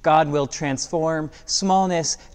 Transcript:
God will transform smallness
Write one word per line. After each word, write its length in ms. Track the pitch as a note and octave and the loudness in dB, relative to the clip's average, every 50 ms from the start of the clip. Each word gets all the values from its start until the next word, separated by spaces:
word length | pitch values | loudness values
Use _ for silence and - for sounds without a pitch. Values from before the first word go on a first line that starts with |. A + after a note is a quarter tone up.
God 260 | - E3 D3+ D#3+ D#3+ | 4 4 4 4 4
will 180 | D3 D3 D3 C#3 | 2 0 -2 -2
transform 840 | C3+ - - D#3+ C#3+ C3+ C3 - - - E3 D#3+ D#3+ D#3+ D#3 D#3 D3 - - - | -2 -6 -6 -4 -4 -4 -4 -6 -4 -4 -2 0 0 -2 -2 -4 -8 -10 -16 -10
smallness 720 | - - - G3 F#3+ F#3+ F#3+ F#3+ F#3 F3+ E3 D#3 - - - - - | -6 -4 -2 0 2 2 2 2 2 0 -2 -2 -2 -6 -8 -12 -20